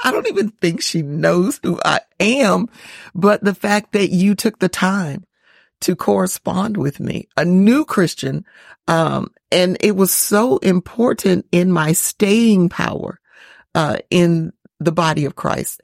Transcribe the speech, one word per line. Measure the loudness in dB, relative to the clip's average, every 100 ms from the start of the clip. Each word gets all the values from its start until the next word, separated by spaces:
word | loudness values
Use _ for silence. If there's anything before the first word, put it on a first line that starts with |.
| -2
"I |
don't | -2 -2
even | -2 -2
think | -2 -2 -2
she | -4 -4
knows | -4 -2 2 2 0 -2
who | -4 -2 0
I | -2 -4 _
am." | 0 2 2 2 -2 -10 -20 -20 -14 0
But | 2 2 0
the | -2
fact | -2 -2 0
that | -2 0
you | 2 2 2
took | -2 -2
the | -4
time | 0 -2 0 -4 -8 -14 _ _ _ _ _
to | -4 -2
correspond | 0 0 0 -4 -4 -4 -4 -4
with | -4 -6
me, | -8 -8 -6 -4
a | 2
new | 4 4 2 0
Christian, | 0 -2 -2 -8 -8 -10 -20 -20 -12 -2
um, | 0 0 -2 -6 _ _
and | 0 0 0
it | 0 2
was | 0
so | 0 0 0 2 0
important | 2 0 -2 -2 0 0 0 -2 0
in | 0 2
my | 2 0
staying | 0 -2 -2 2 4 4 4 2
power, | 0 -4 -4 -10 -12 _ _ -20 -20 _
uh, | -2 -2 -4 0
in | 2 4 2 -2 -12 _ _
the | -2
body | 0 0 0
of | -4 -4
Christ. | -6 -4 -6 -4